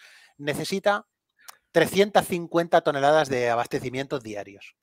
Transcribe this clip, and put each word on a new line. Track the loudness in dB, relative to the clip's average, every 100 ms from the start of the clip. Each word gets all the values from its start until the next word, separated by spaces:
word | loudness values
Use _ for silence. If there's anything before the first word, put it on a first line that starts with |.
| -20 -20 _ _
necesita | -6 -6 -4 -2 -2 -2 -6 _ _ _ -20 _ _
trescientas | 0 2 2 2 2 0
cincuenta | -6 -2 -2 2 2
toneladas | 2 2 4 4 2
de | -2 0
abastecimientos | 0 -2 -4 -6 -8 -6 -8
diarios. | -8 -12 -14 -18 -20 _